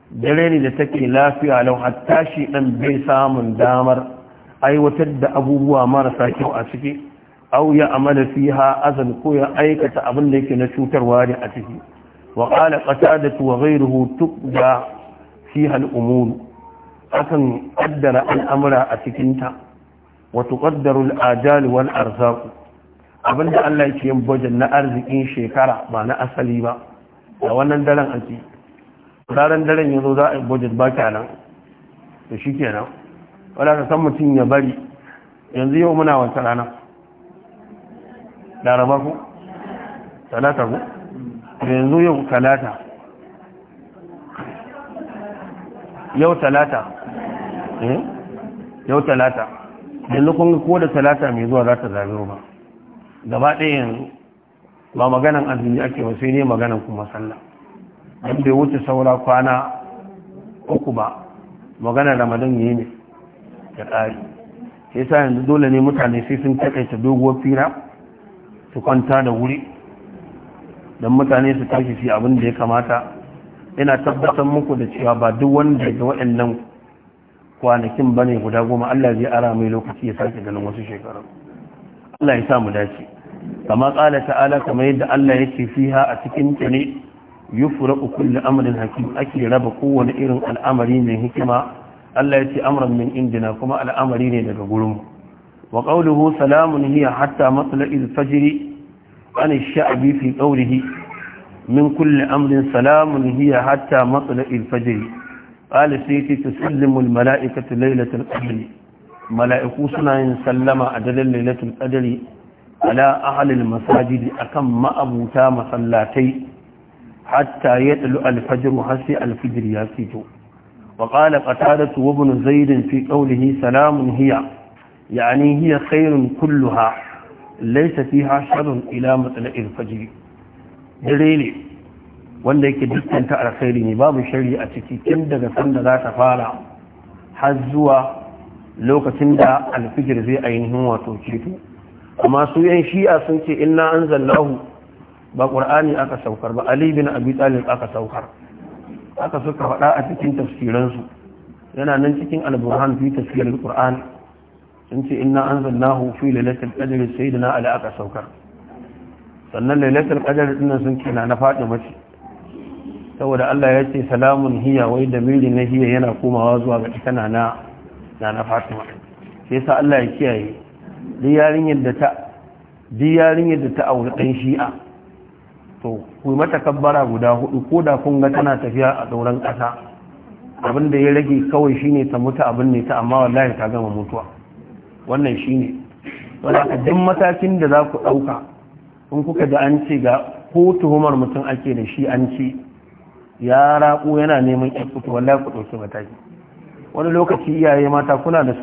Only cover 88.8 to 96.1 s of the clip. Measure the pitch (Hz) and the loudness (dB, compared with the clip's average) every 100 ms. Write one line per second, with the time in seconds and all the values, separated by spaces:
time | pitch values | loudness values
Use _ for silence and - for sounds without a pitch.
88.8 | 110 - 120 131 135 139 117 127 120 - | -6 -6 -8 -6 -6 -2 0 2 0 -2
89.8 | 139 135 120 135 135 123 - 117 139 127 | 0 2 2 0 -2 -2 -4 -4 0 0
90.8 | 117 127 120 110 120 - 127 120 - - | 2 2 2 -2 -4 -4 0 0 -2 -12
91.8 | - - - 123 139 139 135 139 127 139 | -20 -20 -8 -2 2 2 0 -2 0 0
92.8 | 127 120 120 131 127 113 113 110 127 139 | 0 0 -2 -2 -2 -2 -4 -4 -4 -4
93.8 | 127 131 131 120 127 120 107 101 101 110 | -4 -2 -2 0 0 0 -2 -6 -4 -2
94.8 | 110 104 - - - - - - - 113 | -2 -4 -12 -20 -20 -20 -20 -20 -8 -6
95.8 | 127 165 160 | 0 2 4